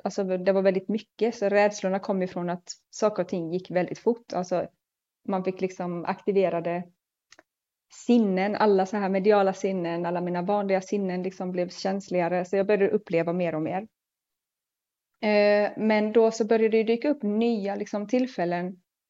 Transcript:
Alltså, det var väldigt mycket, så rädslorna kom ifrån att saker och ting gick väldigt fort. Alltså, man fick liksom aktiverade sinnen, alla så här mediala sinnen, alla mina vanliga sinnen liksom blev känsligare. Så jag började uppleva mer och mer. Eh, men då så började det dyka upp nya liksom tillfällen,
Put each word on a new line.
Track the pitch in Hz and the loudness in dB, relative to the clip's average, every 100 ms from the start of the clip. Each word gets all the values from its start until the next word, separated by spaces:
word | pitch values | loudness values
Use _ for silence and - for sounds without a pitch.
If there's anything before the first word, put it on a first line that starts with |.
Alltså, | 196 196 | -6 -4
det | 190 185 185 | -2 0 2
var | 190 | 4
väldigt | 190 190 190 | 4 2 -2
mycket, | 214 - - 220 | -4 -4 -4 -2
så | 226 202 | 0 0
rädslorna | 202 208 208 190 190 | 4 4 2 -2 -2
kom | 196 190 | -2 -2
ifrån | 180 180 175 | -2 -4 -6
att | 180 - - _ | -6 -10 -20 _
saker | - 214 208 | -2 0 0
och | 175 | -4
ting | 185 160 | -4 -4
gick | 180 180 | -6 -2
väldigt | 175 180 165 | -2 -2 -2
fort. | 220 240 - | -2 -2 -4
Alltså, | 180 185 175 - _ _ _ _ _ - | -6 -2 -4 -4 _ _ _ _ _ -6
man | 190 | -4
fick | 185 185 | -2 -4
liksom | 190 185 175 175 | -6 -6 -8 -6
aktiverade | 165 196 - 196 175 170 170 170 175 _ _ _ _ - _ _ _ _ _ | -6 -6 0 2 2 0 -4 -6 -8 _ _ _ _ -20 _ _ _ _ _
sinnen, | - - 240 202 185 202 | -12 2 4 4 2 0
alla | 208 214 190 190 | 2 4 4 2
så | 208 | -2
här | 190 | 0
mediala | 196 196 208 190 | 0 4 4 4
sinnen, | 185 196 190 170 170 175 | 0 -4 -2 -4 -4 -4
alla | 175 | -4
mina | 175 175 | -2 -4
vanliga | 180 208 196 190 | -2 -2 0 -2
sinnen | 190 208 190 180 | 0 -4 -2 -4
liksom | 185 185 185 | -6 -8 -6
blev | 180 180 | -4 -6
känsligare. | - 190 196 - 180 170 180 | -4 -4 -4 -4 -2 0 -2
Så | 180 196 | 0 0
jag | 196 | 2
började | 208 196 | 2 2
uppleva | 208 - 165 165 | 0 0 -2 0
mer | 175 170 | 0 -2
och | 156 | -2
mer. | 156 185 220 _ _ _ _ _ _ _ _ _ _ _ _ - | -4 -6 -8 _ _ _ _ _ _ _ _ _ _ _ _ -4
Eh, | 214 208 208 208 208 - | 2 4 4 4 2 0
men | 214 214 214 | 2 2 4
då | 226 226 | 4 4
så | 226 | 2
började | 214 226 220 220 | 0 4 4 2
det | |
dyka | 220 233 294 | 2 0 0
upp | 294 | 0
nya | 208 214 233 220 196 | 0 0 0 0 -4
liksom | 202 208 208 208 | -6 -6 -6 -2
tillfällen, | 254 254 - 175 175 180 190 _ _ | 0 0 -2 -2 -2 -4 -10 _ _